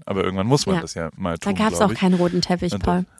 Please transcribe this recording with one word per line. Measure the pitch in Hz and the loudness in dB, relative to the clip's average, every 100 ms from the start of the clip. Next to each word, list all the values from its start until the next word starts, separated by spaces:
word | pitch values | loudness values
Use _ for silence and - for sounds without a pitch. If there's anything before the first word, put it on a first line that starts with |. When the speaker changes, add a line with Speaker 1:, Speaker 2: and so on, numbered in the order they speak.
| - | -6
Speaker 1:
Aber | 98 | -2
irgendwann | 92 95 101 | 0 0 2
muss | 139 - | 2 2
man | 185 | -2
Speaker 2:
Ja. | |
Speaker 1:
das | 160 - | -4 -6
ja | 82 - | -8 -6
mal | 92 85 | -6 -4
Speaker 2:
Da | 202 | -4
Speaker 1:
tun, | 196 | -2
Speaker 2:
gab's | 214 175 | 0 2
Speaker 1:
glaub | 208 | 2
Speaker 2:
auch | |
Speaker 1:
ich. | - | 2
Speaker 2:
keinen | 190 180 | 2 4
roten | 175 175 | 2 0
Teppich, | - 180 180 | 0 -2 -2
Speaker 1:
Und | 196 | -2
Speaker 2:
Paul. | - 180 185 | 0 0 -2